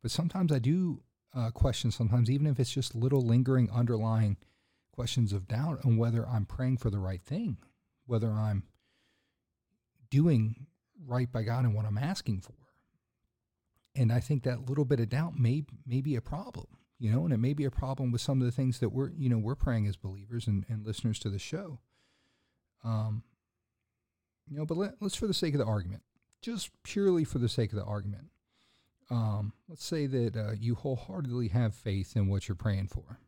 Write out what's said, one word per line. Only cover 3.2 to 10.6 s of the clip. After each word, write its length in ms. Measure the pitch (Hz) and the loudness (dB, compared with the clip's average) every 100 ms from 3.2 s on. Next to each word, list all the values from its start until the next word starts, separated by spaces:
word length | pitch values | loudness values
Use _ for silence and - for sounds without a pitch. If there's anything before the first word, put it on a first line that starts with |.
lingering 480 | 120 120 127 131 117 | 6 4 6 4 4
underlying 680 | 110 120 113 110 113 107 98 - _ _ _ _ | 2 2 2 2 2 2 0 -6 _ _ _ _
questions 400 | - 123 - 107 | -8 -4 2 2
of 160 | 101 92 | 0 -4
doubt 320 | 113 156 151 131 | -4 -2 0 2
on 100 | 113 | 4
whether 320 | 117 117 - | 4 0 0
I'm 160 | 110 | -2
praying 320 | 101 - 127 127 | -2 -2 -2 0
for 140 | - | 0
the 80 | 101 | 0
right 240 | 92 92 | -2 -4
thing, 340 | - 165 226 107 - _ _ _ | -4 -2 -2 -4 -8 _ _ _
whether 260 | - 117 113 | -2 2 2
I'm 340 | 107 107 101 - _ _ _ _ _ _ _ _ _ _ _ _ _ 117 | 2 2 0 -4 _ _ _ _ _ _ _ _ _ _ _ _ _ 0
doing 560 | 135 165 131 110 113 | 4 6 6 4 -2